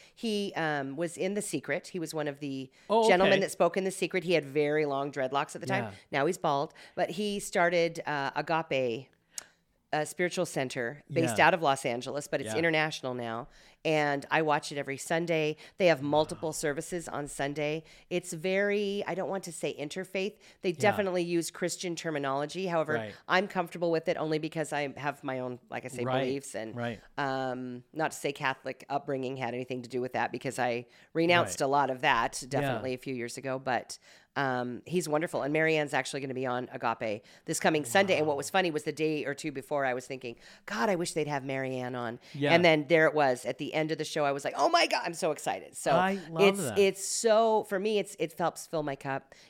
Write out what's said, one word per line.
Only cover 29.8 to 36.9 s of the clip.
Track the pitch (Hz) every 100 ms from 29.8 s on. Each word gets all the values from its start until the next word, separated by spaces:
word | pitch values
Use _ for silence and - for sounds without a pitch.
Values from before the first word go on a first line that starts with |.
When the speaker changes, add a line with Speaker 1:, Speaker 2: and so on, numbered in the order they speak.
Speaker 1:
to | 120
do | 123
with | 123
that | 117 113
because | 113 139 117
I | 123 120 123 - -
renounced | 160 165 175 110 87
Speaker 2:
Right. | 139
Speaker 1:
a |
lot | 143 135
of | 131
that | 147 123 120 -
Speaker 2:
Yeah. | 131
Speaker 1:
definitely | 139 143 117 131
a | 127
few | -
years | 127 117 -
ago. | 127 131
But | 135 117 - - - - _ -
um, | 135 127 123 120
he's | - 175 151
wonderful. | 151 170 135
And | 131
Marianne's | 151 160 156 147
actually | 139 135 143
gonna | 135
be | 127 131
on | 123 123
Agape | 127 123